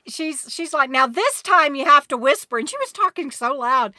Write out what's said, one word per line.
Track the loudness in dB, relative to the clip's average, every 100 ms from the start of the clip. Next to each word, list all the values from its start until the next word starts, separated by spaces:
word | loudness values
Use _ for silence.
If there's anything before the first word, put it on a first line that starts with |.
| -14
she's, | -8 -6 -6 -10
she's | -10 -4
like, | -2 0
Now | 2 0
this | 2 0 0
time | 2 4 4 2
you | 4
have | 4 4
to | 0
whisper, | 2 0 -2 -6
and | -4
she | -6
was | -8
talking | -2 -2 -2 -8
so | -6 -4 -4
loud | 0 0 0